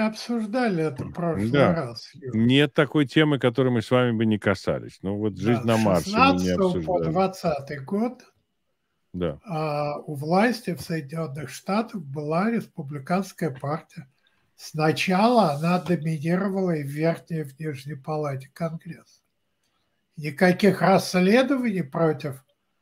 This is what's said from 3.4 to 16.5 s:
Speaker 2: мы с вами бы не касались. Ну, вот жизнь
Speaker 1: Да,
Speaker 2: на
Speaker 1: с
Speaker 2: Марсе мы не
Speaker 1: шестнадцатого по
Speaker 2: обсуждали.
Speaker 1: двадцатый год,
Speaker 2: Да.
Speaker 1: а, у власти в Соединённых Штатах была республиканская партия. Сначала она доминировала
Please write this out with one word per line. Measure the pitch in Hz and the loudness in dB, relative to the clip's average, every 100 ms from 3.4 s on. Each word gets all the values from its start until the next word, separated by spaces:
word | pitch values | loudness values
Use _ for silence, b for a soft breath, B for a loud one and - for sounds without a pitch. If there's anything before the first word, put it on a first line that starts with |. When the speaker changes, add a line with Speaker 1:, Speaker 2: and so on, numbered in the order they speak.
| 127 113 127 | 2 2 2
Speaker 2:
мы | 120 | 2
с | - | 2
вами | 127 123 | 2 4
бы | 110 113 | 2 2
не | 107 | 2
касались. | 107 95 - 69 57 - | 2 0 0 -4 -4 -10
Ну, | 95 104 | -6 -4
вот | 107 95 | -4 -2
жизнь | - 120 | 0 2
Speaker 1:
Да, | 117 | 2
Speaker 2:
на | 113 | 2
Speaker 1:
с | |
Speaker 2:
Марсе | 107 87 87 | 4 2 2
мы | 104 | 4
не | - - 185 | 4 4 0
Speaker 1:
шестнадцатого | 180 185 | 2 2
по | 180 | 0
Speaker 2:
обсуждали. | 160 175 160 | -2 -2 0
Speaker 1:
двадцатый | 165 190 190 175 143 135 147 | 0 0 -2 -4 -4 -6 -12
год, | 131 202 247 254 - _ _ _ _ _ _ _ _ | -6 -4 -4 -6 -20 _ _ _ _ _ _ _ _
Speaker 2:
Да. | 90 87 71 - | -6 -4 -6 -8
Speaker 1:
а, | 160 156 147 147 143 | -6 -4 -4 -4 -8
у | - 147 | -10 -8
власти | 151 180 233 220 - 160 | 0 2 2 0 -6 -8
в | |
Соединённых | - 165 135 165 156 139 131 | -6 -8 -8 -8 -8 -10 -12
Штатах | - - 202 220 202 | -12 -4 -2 -2 -8
была | 143 143 147 160 208 | -10 -8 -4 -2 0
республиканская | 233 - - 139 147 131 180 190 - 165 | -2 -6 -12 -12 -10 -4 -2 -2 -4 -6
партия. | 131 139 156 - - - _ _ _ _ _ | -4 -6 -6 -10 -20 -20 _ _ _ _ _
Сначала | - 156 156 151 - 185 226 247 180 | -12 -2 0 0 0 2 4 4 4
она | 143 165 180 | 2 0 0
доминировала | 180 170 156 160 156 180 196 | 0 -2 -2 -2 0 0 0